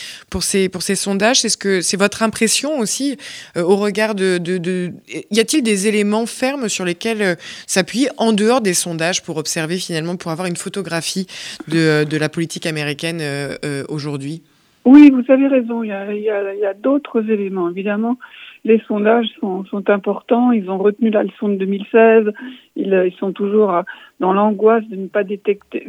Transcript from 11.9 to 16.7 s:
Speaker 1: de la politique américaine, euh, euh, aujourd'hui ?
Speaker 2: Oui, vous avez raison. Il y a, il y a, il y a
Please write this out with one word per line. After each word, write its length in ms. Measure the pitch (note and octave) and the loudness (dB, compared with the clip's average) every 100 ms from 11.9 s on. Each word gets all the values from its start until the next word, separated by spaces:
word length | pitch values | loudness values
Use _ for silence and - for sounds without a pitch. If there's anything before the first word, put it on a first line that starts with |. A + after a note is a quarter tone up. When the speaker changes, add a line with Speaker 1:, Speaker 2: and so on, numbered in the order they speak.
| D3+ | 2
Speaker 1:
de 120 | D3+ D3+ | 0 -2
la 120 | D3+ | -2
politique 380 | E3+ E3 D#3 E3+ | -4 -6 -6 -6
américaine, 540 | D#3 D3 D3 E3 E3 | -4 -6 -6 -6 -6
euh, 340 | D3 C#3 C#3 - | -6 -6 -6 -8
euh, 200 | D3 C#3 - | -6 -6 -6
aujourd'hui ? 540 | D3+ D3 C#3+ C#3 D#3+ _ _ _ _ | -8 -6 -8 -8 -12 _ _ _ _
Speaker 2:
Oui, 260 | B3 C#4+ D4 | 8 12 12
vous 220 | C4 A#3+ | 8 4
avez 140 | C4 C#4 | 4 4
raison. 380 | C4+ A3+ A#3 | 2 0 -4
Il 40 | A3 | -6
y 40 | |
a, 200 | G3 G3+ | -6 -6
il 100 | G#3 | -4
y 80 | G#3+ | -2
a, 240 | G3+ G3 | -2 -4
il 60 | G3 | -2
y 60 | |
a 80 | G3+ | -4